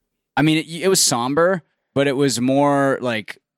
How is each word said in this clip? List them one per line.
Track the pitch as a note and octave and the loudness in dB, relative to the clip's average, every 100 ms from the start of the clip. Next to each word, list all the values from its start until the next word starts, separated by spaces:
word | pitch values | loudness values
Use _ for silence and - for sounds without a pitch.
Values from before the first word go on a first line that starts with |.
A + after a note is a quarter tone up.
| _ _ _ - | _ _ _ 0
I | |
mean, | D#3 D#3 | 0 0
it, | D3+ | -4
it | E3+ F#3+ | -4 0
was | F#3+ | 2
somber, | - B2 B2 D3 F3 F#3 - _ _ | 0 -2 -2 0 0 0 -6 _ _
but | C3+ C#3 | -2 0
it | C3+ | 2
was | C#3+ A#2 | 0 0
more, | B2+ C3+ C#3+ C#3 C3+ C3 | 0 2 2 2 0 0
like, | B2 A2 - - _ | -4 -6 -8 -18 _